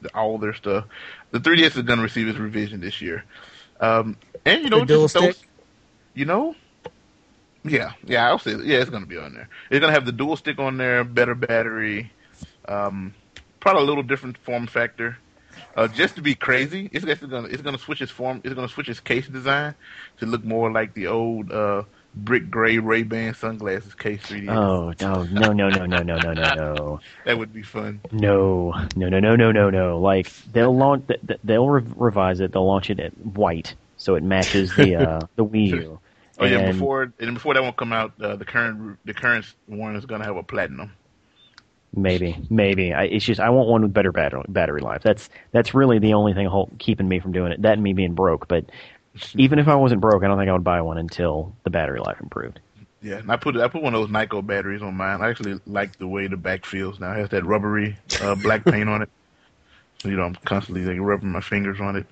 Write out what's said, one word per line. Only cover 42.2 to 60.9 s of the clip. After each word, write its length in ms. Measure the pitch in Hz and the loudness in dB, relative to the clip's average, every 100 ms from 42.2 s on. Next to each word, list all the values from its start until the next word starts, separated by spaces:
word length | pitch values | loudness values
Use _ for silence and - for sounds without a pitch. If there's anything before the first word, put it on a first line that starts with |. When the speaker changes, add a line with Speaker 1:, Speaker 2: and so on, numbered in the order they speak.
| 87 82 - | -2 -6 -2
Speaker 3:
maybe. 420 | 110 98 98 90 | 2 4 2 0
I, 120 | 76 | 0
it's 200 | 98 107 | 0 0
just, 140 | 110 101 | 0 2
I 120 | 110 | 4
want 180 | 127 117 | 4 6
one 140 | 117 | 4
with 120 | 107 | 4
better 160 | 104 95 | 2 2
batter-, 320 | 85 73 65 - | 2 0 -2 -4
battery 320 | 92 80 73 | -2 0 -2
life. 220 | 60 57 | -4 0
That's, 280 | 110 107 - - - | 2 2 -2 -20 0
that's 220 | 120 113 | 2 4
really 260 | 135 135 113 | 4 6 6
the 140 | 107 | 6
only 200 | 107 104 | 6 4
thing 120 | 95 98 | 2 2
hol-, 240 | 98 - - | 0 -2 -2
keeping 280 | - 110 95 | -2 0 2
me 120 | 92 | 0
from 100 | 92 | -2
doing 220 | 90 87 | -2 -2
it. 100 | 85 | 2
That 120 | 107 | 2
and 80 | 107 | 2
me 80 | 101 | 2
being 220 | 95 90 | 0 0
broke. 340 | 85 95 78 - | 2 2 2 0
But 160 | 85 - - - - | -2 -2 -10 -20 -20
Speaker 1:
<laughs> 360 | _ - - - | _ -18 -4 4
Speaker 3:
even 240 | 131 151 | 4 6
if 80 | 147 | 6
I 80 | 143 | 6
wasn't 240 | 135 110 | 6 4
broke, 240 | 110 101 | 4 4
I 20 | 98 | 4
don't 100 | 98 | 2
think 120 | 95 | 2
I 20 | |
would 120 | 92 | 2
buy 160 | 87 87 | 2 0
one 180 | 82 82 | 0 -4
until 560 | 85 - 87 76 82 - | -6 -2 -2 -2 -6 -8
the 80 | - | -4
battery 300 | 87 73 64 | -2 -2 -4
life 200 | 50 - | -6 -8
improved. 380 | - - 58 - _ _ - _ | -10 -10 -10 -14 _ _ -20 _
Speaker 1:
Yeah, 180 | 104 101 | -12 -10
and 120 | 110 | -4
I 60 | 117 | -4
put, 200 | 151 120 | -2 0
I 120 | 120 | 0
put 140 | 165 | 0
one 120 | 147 | -2
of 60 | 113 | 0
those 100 | 107 | 0
Nyko 340 | 107 107 107 | -2 -4 -6
batteries 380 | 98 98 98 101 | -4 -4 -4 -8
on 140 | 104 95 | -8 -6
mine. 240 | 98 98 | -4 -2
I 60 | 110 | -4
actually 320 | 117 104 95 - | -4 -6 -8 -8
like 280 | 101 101 - | -6 -6 -8
the 100 | 92 | -8
way 180 | 98 98 | -6 -6
the 100 | 95 | -6
back 300 | 87 92 - | -6 -8 -8
feels 320 | 98 95 95 | -8 -8 -8
now. 140 | 92 | -8
It 60 | 107 | -6
has 100 | 101 | -4
that 160 | 98 | -2
rubbery, 520 | 87 107 104 104 104 104 - - | 0 0 0 -2 -2 -6 -8 -4
uh, 140 | 101 | -2
black 300 | 98 107 110 | 0 0 2
<laughs> 0 | |
paint 240 | 135 107 107 | 4 2 2
on 140 | 107 | -2
it. 60 | 104 _ _ _ _ _ _ _ _ - | -4 _ _ _ _ _ _ _ _ -10
So, 100 | 101 | -4
you 80 | 95 | -2
know, 80 | |
I'm 100 | 87 | -2
constantly, 500 | 90 - 98 95 92 | -6 -4 -2 -2 -4
like, 140 | 90 | -4